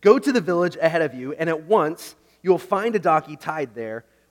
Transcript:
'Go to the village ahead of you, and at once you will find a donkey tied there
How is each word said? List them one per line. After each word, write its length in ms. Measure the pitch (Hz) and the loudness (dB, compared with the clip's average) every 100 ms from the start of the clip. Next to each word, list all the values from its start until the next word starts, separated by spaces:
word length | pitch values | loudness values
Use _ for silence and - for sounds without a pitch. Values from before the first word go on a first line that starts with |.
'Go 180 | 254 262 | 6 6
to 120 | 285 | 4
the 100 | 254 | -2
village 360 | 160 175 175 - | 0 0 -2 0
ahead 220 | 160 165 | 0 0
of 140 | 151 127 | -2 -4
you, 180 | 127 | -10
and 160 | 147 165 | -6 -4
at 140 | 160 | -4
once 520 | 156 214 156 170 - - _ _ | 0 2 2 -4 -14 -20 _ _
you 80 | 180 | 0
will 80 | 175 | 0
find 360 | - 190 226 214 | 0 -4 -2 -2
a 40 | |
donkey 360 | 170 156 151 151 | 2 0 0 -10
tied 380 | 151 156 135 | -8 -6 -8
there 320 | 110 113 113 - _ _ | -8 -10 -10 -14 _ _